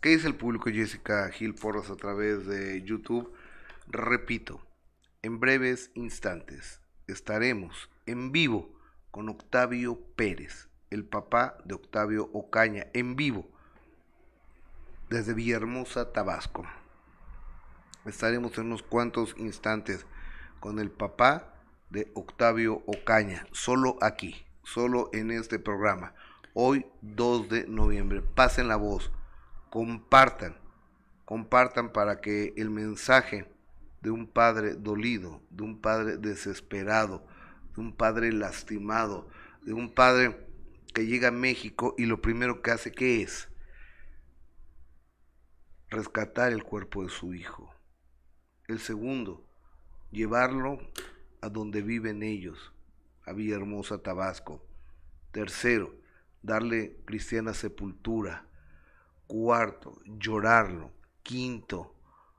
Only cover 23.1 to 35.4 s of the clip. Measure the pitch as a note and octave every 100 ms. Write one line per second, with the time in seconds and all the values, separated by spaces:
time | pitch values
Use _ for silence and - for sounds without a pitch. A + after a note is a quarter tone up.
23.1 | A2 G#2 F2 - - - B2+ C3 - A2
24.1 | G#2+ F#2 - - - - - B2 B2 A2+
25.1 | G#2+ A2 A#2 A2 G#2+ - G2+ G#2 F#2 F2+
26.1 | - - - - A2+ B2+ C#3 - - G#2+
27.1 | G#2+ A#2+ A#2+ G#2 A2+ - G#2+ G#2+ G#2 G2
28.1 | G2 - - B2+ - B2 A2 G#2 G2+ -
29.1 | - - - - - - A2+ A2+ A2+ -
30.1 | C3 C3 - E2+ D#2 - - _ _ _
31.1 | - - A2 A2+ B2 B2+ - A#2 G#2+ G#2
32.1 | G2 G#2 G#2 G#2 - A2 G#2+ G#2+ G#2 -
33.1 | C3 - G#2 F#2+ - - - - - A2
34.1 | A2+ A2 A#2 A#2 A2 G#2+ - G#2 G#2 A2+
35.1 | A2+ F2 D#2